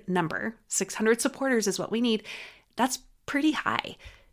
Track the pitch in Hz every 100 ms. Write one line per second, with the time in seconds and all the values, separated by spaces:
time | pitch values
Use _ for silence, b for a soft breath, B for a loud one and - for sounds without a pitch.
0 | - 180 160 95 220 - - - 196 -
1 | 214 233 269 - 269 240 202 180 170 226
2 | 240 214 B B B B B - 254 -
3 | - _ - 285 302 277 - 113 - -
4 | B B B